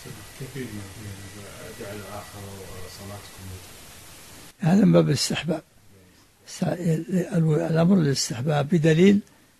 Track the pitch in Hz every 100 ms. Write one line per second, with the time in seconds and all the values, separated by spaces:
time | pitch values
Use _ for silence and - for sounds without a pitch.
0 | - - - - 131 135 120 104 98 101
1 | 104 95 98 104 101 - - 110 101 104
2 | - 101 - 101 98 98 - 95 - 98
3 | 101 101 - - 95 92 - - - -
4 | - - - - - _ 160 196 180 170
5 | 160 139 - - 151 160 - _ _ -
6 | _ _ _ _ - - 165 175 170 160
7 | - 185 - 170 160 156 165 160 170 196
8 | 147 131 - 120 139 147 143 175 160 160
9 | 196 202 - _ _